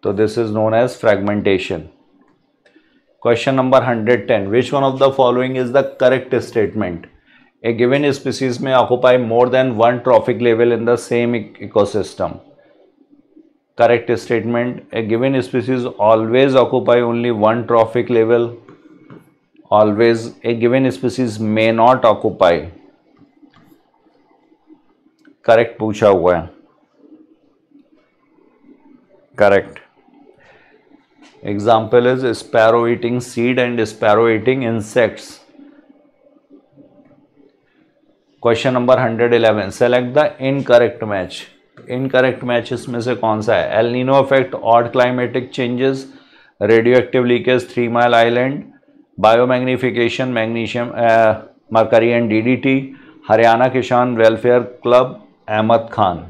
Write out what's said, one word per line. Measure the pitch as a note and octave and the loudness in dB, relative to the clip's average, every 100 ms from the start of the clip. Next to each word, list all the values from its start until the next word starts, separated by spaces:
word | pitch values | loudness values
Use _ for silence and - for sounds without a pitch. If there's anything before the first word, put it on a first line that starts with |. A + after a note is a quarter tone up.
तो | - | -6
this | G2+ G#2+ A2+ | -2 -2 -2
is | A2+ | -4
known | G#2+ G#2+ | -2 0
as | A2 B2 - | 0 -2 -2
fragmentation। | A#2 G2+ G2+ G#2 G2+ F#2+ - F2+ D#2+ _ _ _ _ _ _ _ _ _ _ _ _ _ | 0 0 0 -2 0 -2 -2 -10 -12 _ _ _ _ _ _ _ _ _ _ _ _ _
Question | A#2+ A#2 - C3+ | -2 0 0 -2
number | C3 C3 B2 | 2 2 2
hundred | A#2 G#2+ B2 G#2 | -4 0 0 0
ten, | A2+ G2 | -2 0
which | A2+ B2 C#3+ | -2 -2 -2
one | C3+ | -2
of | C3 | 2
the | C3+ C3+ | 0 2
following | B2+ B2 B2+ C3 | 0 0 -2 -4
is | B2 | -2
the | C3 C3+ - | 0 -2 0
correct | B2+ B2+ B2 B2+ - | 0 0 -2 -4 -2
statement? | A#2 G2+ G#2+ F#2+ E2+ - _ _ _ _ _ | -4 -2 -4 -8 -8 -16 _ _ _ _ _
A | A2+ A#2 | -6 0
given | A#2+ C#3 D3 | 0 0 0
species | C#3 - B2+ C3 A#2+ | -4 -6 -4 -4 -4
may | E3+ | 0
occupy | C3 A2 A#2+ B2+ B2+ | 0 2 2 2 2
more | A#2 A2+ B2 | 2 0 2
than | B2+ C3 A2 | 2 -2 2
one | A#2 B2 C3 | 0 0 0
trophic | A#2 - A2 | 0 0 -2
level | A#2+ A2+ A#2+ | 0 2 2
in | A#2 | 0
the | A#2 A#2+ | 0 -2
same | - A#2+ A#2+ A#2+ | -2 -4 -2 -4
ec-, | G2+ - | -8 -16
ecosystem। | G2+ A2 G2+ G#2+ F#2 - F2+ E2+ _ _ _ _ _ _ _ _ _ _ _ _ _ - | -6 -2 0 -2 -8 -8 -8 -8 _ _ _ _ _ _ _ _ _ _ _ _ _ 0
Correct | A#2+ A#2+ - A2+ | 2 2 0 -6
statement, | - A#2+ A2 A#2+ B2 A2+ - | -2 -4 -2 -4 -4 -8 -10
a | A2+ | -8
given | A2 A2+ C3 C3+ | -4 -2 -2 -2
species | A#2+ C3 A2+ C3 A#2+ - G#2 | -4 -6 -4 -4 -4 -2 2
always | A2 A2 A#2+ C#3 C3 | 2 2 2 2 2
occupy | A#2+ C3 G#2+ A#2+ | 2 0 0 0
only | A#2+ A#2 A#2+ | 0 -2 -4
one | A2+ G#2+ A#2+ A2 | 0 0 0 0
trophic | A#2 A2 B2 A#2 | 2 2 0 0
level, | A#2+ A2+ A#2+ A#2 A#2 - - _ _ _ - _ _ _ _ _ | 0 2 2 0 -8 -20 -20 _ _ _ -20 _ _ _ _ _
always | G#2 G#2+ G#2 A#2 A#2 A2+ - | 2 2 2 2 2 -4 -10
a | A#2 | -6
given | A#2 A#2 C3 C3 | -2 0 2 0
species | B2+ B2+ - B2+ G#2+ A2 G#2+ | -2 -6 -4 -6 -4 -4 0
may | A2+ | 0
not | A2+ A2+ B2+ A#2 | 4 4 4 2
occupy। | G2+ A2 E2+ F#2 E2+ D#2+ - _ _ _ _ _ _ _ _ _ _ _ _ _ _ _ _ _ _ _ D#4+ _ _ _ _ _ _ | 2 -2 2 2 2 -4 -18 _ _ _ _ _ _ _ _ _ _ _ _ _ _ _ _ _ _ _ -20 _ _ _ _ _ _
करेक्ट | - A2+ A#2 - | 2 2 2 -4
पूछा | A2 G#2 G#2+ | -8 2 4
हुआ | F#2+ E2+ F2 | 4 4 0
है, | E2+ - _ _ _ _ _ - _ _ _ _ _ C#4+ _ _ _ _ _ _ _ _ _ - _ _ _ _ _ - | -2 -16 _ _ _ _ _ -20 _ _ _ _ _ _ _ _ _ _ _ _ _ _ _ -20 _ _ _ _ _ 0
करेक्ट। | G2+ G2 F#2 - _ _ _ _ _ _ _ _ _ _ _ _ _ _ - _ - | 2 2 0 -16 _ _ _ _ _ _ _ _ _ _ _ _ _ _ -20 _ -10
Example | G2+ G#2 A2+ A2 B2 B2 | -6 2 2 4 2 2
is | B2+ B2+ A2+ | 0 -2 -6
sparrow | - A#2+ A2+ A#2 A#2 | -4 2 4 4 0
eating | A#2+ A#2 B2 | -2 -4 -6
seed | A#2+ - A#2+ B2+ | -8 -4 -2 0
and | B2 A#2+ G#2+ | -2 -2 -4
sparrow | - A2 G#2 A#2 | -2 2 4 4
eating | A2 A2 C3 | 2 0 -2
insects। | A#2+ A2+ G#2+ - A2+ - - - _ _ - _ _ _ _ _ _ _ _ C#4 _ _ - _ _ _ _ _ _ _ _ _ _ _ _ _ _ _ | -2 -6 -4 0 0 -2 -20 -20 _ _ -20 _ _ _ _ _ _ _ _ -20 _ _ -20 _ _ _ _ _ _ _ _ _ _ _ _ _ _ _
Question | A#2 A#2 C3+ | -2 0 0
number | B2+ B2 B2 | -2 2 2
hundred | B2 A2+ A#2+ A#2+ | 2 -2 0 2
eleven, | A2+ G#2+ G2 F#2+ | 2 0 -4 -2
select | A#2+ B2 B2 C3 | 0 0 0 0
the | D3+ - C3 | -2 -2 -6
incorrect | C#3 B2+ A#2+ A#2+ - A2 | -4 2 4 4 -2 -8
match। | G2+ F#2 - - _ _ _ - | -6 -8 -12 -20 _ _ _ -12
इनकरेक्ट | B2 C3+ C3 B2+ A#2+ | -8 -2 2 0 0
मैच | B2 A#2+ A2+ | -4 -4 -4
इसमें | A#2+ - A#2+ | -10 -8 -8
से | A#2 A#2+ | -4 -4
कौन | A2+ G#2+ | -2 -2
सा | G#2+ G#2 | 0 0
है? | D#2+ G#2 | 0 0
El | A#2+ | 0
Nino | B2 B2+ C#3 | -2 2 2
effect, | C3+ C3+ B2+ A#2 A2+ | 4 2 0 -4 2
odd | A#2 A#2 | 2 2
climatic | C3 B2 B2+ B2 B2 B2+ | 0 0 0 -4 -4 -8
changes, | - B2 B2 C3+ C3+ - - _ _ _ _ | -6 -6 -2 -2 -2 -10 -20 _ _ _ _
radioactive | G#2 A2+ A2+ B2+ A2 C3 A#2+ | 2 4 4 2 2 -2 0
leakage, | A#2+ G#2+ B2+ - | 0 0 -2 -2
Three | - A#2+ | -6 -2
Mile | A#2+ A#2+ | 0 2
Island, | A#2 A#2 A#2+ C3 D3+ - _ _ _ _ - | 4 2 2 -2 -6 -12 _ _ _ _ 0
biomagnification, | G2+ A#2 B2 B2+ B2+ B2+ B2+ A#2 A#2 - C3 A#2+ | 2 4 2 0 -2 -2 -2 -2 -2 -2 -4 -4
magnesium, | A2 A#2 A2+ B2+ A#2+ | -4 -4 -6 -6 -8
uh, | - A#2 A2+ A2 G#2+ - _ _ | -2 2 4 4 0 -6 _ _
mercury | A2+ A2 A#2 A#2 A#2+ | 0 2 2 2 0
and | A#2 | 0
डीडीटी, | A2 A2+ B2+ C3+ C3+ C3+ - - - - | -2 0 -2 0 -2 -4 -16 -20 -20 0
हरियाणा | A2 A#2 A#2 B2+ | 4 4 4 2
किसान | B2+ B2 B2 B2 A#2+ | 0 -2 0 0 4
वेलफेयर | A2+ A2 B2 B2 A#2 - | 2 4 2 0 0 -8
क्लब, | A#2+ B2 B2+ G#2 - _ - | 2 2 2 -6 -20 _ -6
अहमद | G#2+ A2 A2+ A2+ | -4 0 0 -2
खान। | - G2+ E2 F2 | -2 -2 -2 -12